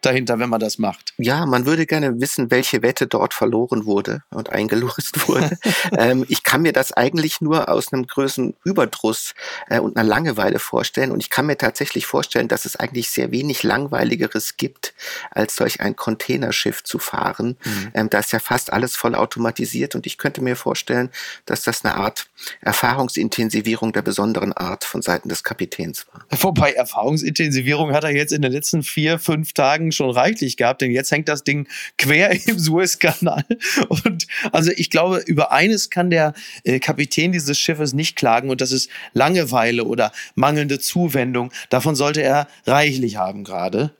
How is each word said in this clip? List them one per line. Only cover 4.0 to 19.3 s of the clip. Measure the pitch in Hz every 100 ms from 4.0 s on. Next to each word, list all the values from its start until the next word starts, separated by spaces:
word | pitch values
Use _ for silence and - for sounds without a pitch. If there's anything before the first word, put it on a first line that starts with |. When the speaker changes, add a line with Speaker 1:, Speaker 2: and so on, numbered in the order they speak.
| 101 139 _
Speaker 2:
und | - 107
eingelöst | - 107 104 120 - - - -
<laughs> |
wurde. | 131 147 175 226 - 180 202
Ähm, | 117 127 131
ich | -
kann | - 131
mir | 165
das | 131 131
eigentlich | - 123 170 156 -
nur | 156 156 -
aus | - -
einem | 131 131
größeren | - 139 135 123 -
Überdruss, | 175 190 139 - 110 110 - - - - -
äh, | 117
und | - -
einer | 110
Langeweile | 107 160 107 95 -
vorstellen. | - 120 117 - 131
Und | -
ich | -
kann | - 151
mir | 143
tatsächlich | 120 - 143 123
vorstellen, | - 139 147 120 120
dass | -
es | -
eigentlich | - - 127 117
sehr | - -
wenig | 123 143 135
Langweiligeres | 113 107 143 - 117 170 110 110 - -
gibt, | - - - - - - -
als | - 107
solch | - 117 -
ein | 101
Containerschiff | 101 - 110 - 131 120 - 107 -
zu | - -
fahren. | - - - - 117 127
Speaker 1:
Mhm. | - 104 101
Speaker 2:
Ähm, | 110 110
da | 104
ist | 104
ja | 113
fast | - 123 -
alles | - 123 -
voll | 120
automatisiert. | 117 107